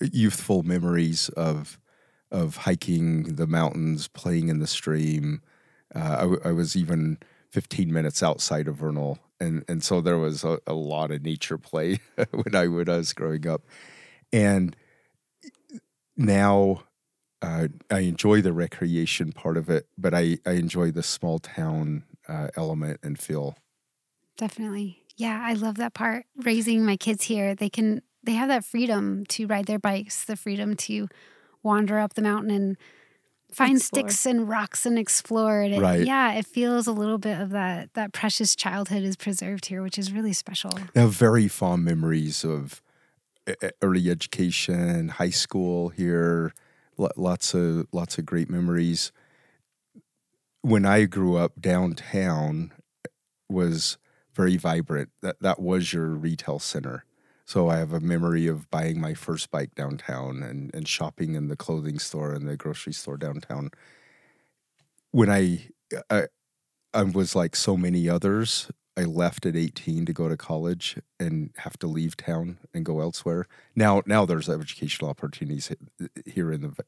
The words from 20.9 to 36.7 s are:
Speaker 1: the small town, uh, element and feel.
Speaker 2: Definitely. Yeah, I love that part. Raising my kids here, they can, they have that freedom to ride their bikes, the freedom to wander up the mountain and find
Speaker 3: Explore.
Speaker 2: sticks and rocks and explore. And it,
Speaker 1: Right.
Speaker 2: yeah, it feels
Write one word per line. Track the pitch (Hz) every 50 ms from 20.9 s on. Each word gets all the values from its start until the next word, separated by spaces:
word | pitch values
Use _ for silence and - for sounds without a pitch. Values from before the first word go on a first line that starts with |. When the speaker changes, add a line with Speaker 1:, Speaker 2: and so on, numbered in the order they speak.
Speaker 1:
the | 78 85 80
small | - - - - 85 80 82
town, | - - - - 82 80 78 78 78 76 76 73 - _ - - _ -
uh, | 156 - 76 71 -
element | - 82 78 80 76 76 76 73 - -
and | 76 73 -
feel. | - - 78 76 71 71 73 _ _ _ _ _ _ _ _ _ _ _ _ _ _ _ _
Speaker 2:
Definitely. | - 226 208 - - 220 214 196 202 208 190 175 _ _ _ _
Yeah, | - 226 226 220 220 240
I | 233 226
love | 214 214 220 208
that | 208 240 233 -
part. | - 220 233 220 247 247 _ _
Raising | 277 240 240 226 226 214 233 226 220 220
my | 214 196
kids | 185 - 226 214 202 -
here, | - 226 208 196 196 196
they | 190 208 202
can, | - - 220 214 214 240 - _ _ _ -
they | 233 226
have | 226 262 269
that | 277 240 202
freedom | - - 233 247 233 214 202 202 196 196 196 202 -
to | - - 220
ride | 202 214 202 202
their | 190 214 208
bikes, | - 208 196 196 208 202 - - -
the | - 220
freedom | 208 - 208 202 202 208 208 208
to | - - - 214 208 208 190 - - - - - _ _ _ _ _ -
wander | 214 208 208 214 196 214 214
up | 214 208 -
the | - 214
mountain | 208 208 214 208 214
and | 208 202 196 196 190 - - - - _ _ _ _ _ _ _ _ _ _ -
find | - - 269 254 269 254
Speaker 3:
Explore. | - - - 277 247 202
Speaker 2:
sticks | 202 - -
and | 254 247 233 226 208
rocks | 220 214 208 190 - - -
and | 247 233 233
explore. | 214 - - - - - 226 220 220 220 214 208 202
And | 202 202
it, | 196
Speaker 1:
Right. | 202 185 180 175 -
Speaker 2:
yeah, | 254 269 269 262 233 208
it | 220 214
feels | - - 240 240 240